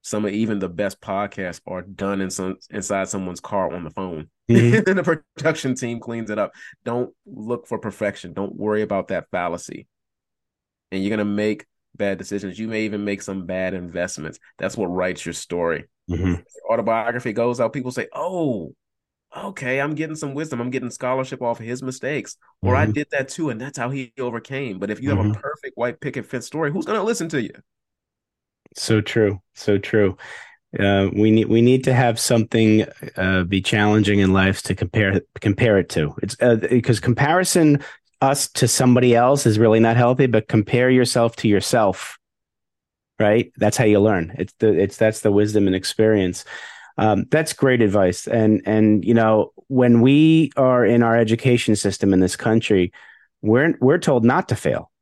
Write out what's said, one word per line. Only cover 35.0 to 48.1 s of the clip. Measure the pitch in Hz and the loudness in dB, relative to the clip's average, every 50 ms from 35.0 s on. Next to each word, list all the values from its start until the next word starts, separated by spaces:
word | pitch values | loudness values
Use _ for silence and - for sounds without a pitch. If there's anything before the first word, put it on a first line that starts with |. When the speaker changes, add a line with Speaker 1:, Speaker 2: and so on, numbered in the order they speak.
| 104 98 98 95 - _ _ - | 0 2 0 -2 -4 _ _ -4
Speaker 2:
compare | - 107 98 - - 117 104 98 | -2 -2 0 2 2 4 4 4
it | 87 - | 2 0
to. | - 87 76 71 - - - | -2 -4 -4 -4 -4 -8 -8
It's, | 98 - _ | -10 -4 _
uh, | 120 123 117 110 - - 123 123 - | 2 2 2 2 2 2 2 2 2
'cause | - 117 104 | 2 0 0
comparison | - 123 120 - 143 143 160 180 185 - - 180 165 151 143 143 - - - _ _ _ _ _ | 2 -2 0 2 2 2 2 2 2 2 2 4 4 4 4 2 0 -8 -20 _ _ _ _ _
us | - 135 139 139 - - _ | 0 0 2 0 -2 -6 _
to | - 131 117 | 0 0 0
somebody | - - 135 127 123 123 127 123 120 | 2 2 4 4 4 6 6 6 6
else | 117 120 127 143 143 - | 6 6 4 4 4 2
is | 120 107 107 | 2 4 4
really | 117 113 107 113 | 4 6 6 6
not | 113 113 113 120 | 6 4 4 4
healthy, | 120 120 127 123 139 | 4 4 4 4 2
but | 127 113 110 - _ | 2 2 0 0 _
compare | - 110 104 - - 120 123 127 | 0 0 2 2 0 2 4 4
yourself | 131 127 123 117 - 127 117 113 - | 4 4 4 2 2 2 0 0 0
to | - - 110 | 0 2 2
yourself, | 101 95 - - - 120 107 98 95 - - - - _ _ _ _ _ _ _ _ _ _ _ _ _ _ _ _ _ _ _ _ _ | 2 2 2 2 2 2 2 2 0 -2 -8 -16 -16 _ _ _ _ _ _ _ _ _ _ _ _ _ _ _ _ _ _ _ _ _
right? | 113 104 104 117 - - _ - | 2 4 4 2 0 -2 _ 0
That's | 107 107 - - | 0 0 2 2
how | 127 | 4
you | 107 104 101 | 4 6 6
learn. | 101 110 104 90 82 80 - - | 6 4 2 2 -2 -4 -6 -8
It's | 82 - _ _ | -10 -10 _ _
the, | - 110 98 | 2 2 4
it's, | 80 98 98 - - | 4 2 0 0 2
that's | 113 110 107 - | 0 0 0 0
the | - 107 | 0 2
wisdom | 101 101 104 104 107 110 101 98 | 2 4 2 2 2 2 2 2
and | 92 | 0
experience. | 92 95 - - - 110 110 110 104 95 92 90 - - - - - - - - - - - _ - | 0 -4 -6 0 2 2 4 4 4 2 0 -2 -6 -12 -16 -18 -18 -18 -18 -20 -20 -20 -14 _ 0
Um, | 113 110 107 98 - - | 2 2 2 2 0 0
that's | - 156 160 160 - | 0 0 0 -2 -4
great | - - 135 127 120 | 0 2 2 4 4
advice. | 117 101 95 104 95 90 | 2 2 4 4 2 2